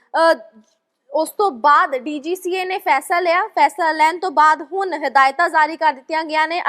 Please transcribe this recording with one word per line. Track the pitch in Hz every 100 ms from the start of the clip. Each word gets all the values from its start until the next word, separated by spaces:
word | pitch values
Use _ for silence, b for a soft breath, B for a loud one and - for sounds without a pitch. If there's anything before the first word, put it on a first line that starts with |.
| b 285
ਅ, | 330 226 - 220 _ _ _ _ _
ਉਸ | 302 311
ਤੋਂ | - 403
ਬਾਅਦ | 240 277 302 359 262
ਡੀ | 247 294
ਜੀ | 302 359
ਸੀ | 359 370
ਏ | 370
ਨੇ | 392
ਫੈਸਲਾ | 339 277 - 349
ਲਿਆ। | 359 359 427
ਫੈਸਲਾ | 349 294 - 320
ਲੈਣ | 311 311 339
ਤੋਂ | 370
ਬਾਅਦ | 294 311 311
ਹੁਣ | 294 381 381
ਹਦਾਇਤਾਂ | 302 285 269 269 269 349
ਜਾਰੀ | 320 302 320
ਕਰ | 311
ਦਿੱਤੀਆਂ | 269 262 320
ਗਈਆਂ | 320 311 311
ਨੇ | 349